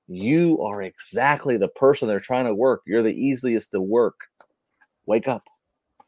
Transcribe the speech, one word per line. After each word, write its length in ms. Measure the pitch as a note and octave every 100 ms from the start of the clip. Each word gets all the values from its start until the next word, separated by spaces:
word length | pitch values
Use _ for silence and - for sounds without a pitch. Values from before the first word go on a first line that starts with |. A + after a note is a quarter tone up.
| -
you 540 | F2+ G#2+ D#3+ E3+ D#3+
are 220 | G#2 G2+
exactly 760 | F#2+ - - G#2 C3+ C#3+ C#3+ A#2
the 100 | F#2+
person 400 | - C3+ C#3+ A#2
they're 120 | G2
trying 260 | - B2+ B2
to 80 |
work. 280 | G2+ C3 A#2 -
You're 160 | A2
the 80 | A2+
easiest 580 | - C3+ B2+ B2+ A2+ -
to 100 | G2
work. 340 | F#2+ A#2 A2 - - _ _ _ _ _ _ _ -
Wake 200 | G#2+ G2+
up. 160 | A#2 - _ _ _ _ _